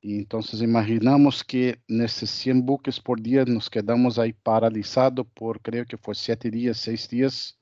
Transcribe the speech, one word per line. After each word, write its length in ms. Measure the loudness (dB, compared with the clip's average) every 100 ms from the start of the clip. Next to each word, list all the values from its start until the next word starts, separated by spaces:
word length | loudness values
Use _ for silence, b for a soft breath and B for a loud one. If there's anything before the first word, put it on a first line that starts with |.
Y 180 | -6 -6
entonces 440 | -6 -6 -6 -4
imaginamos 800 | 2 2 2 2 4 6 6 4
que 380 | -4 0 0 -2 _
nesses 420 | -2 -2 -4 -8
cien 340 | -6 0 2
buques 360 | 2 -2 -2 -8
por 200 | -4 -4
día 240 | 0 2
nos 240 | 2 0 -2
quedamos 500 | -6 0 4 4 2
ahí 140 | -2
paralisado 920 | -2 0 4 4 0 -2 2 2 2
por, 360 | -8 _ -8 -8
creo 240 | -6 -6 -6
que 100 | -10
fue 180 | -10
siete 360 | -10 -4 -2 -2
días, 280 | -2 -2 -2
seis 300 | -4 -6 -6
días. 500 | 0 0 -2 -14 -16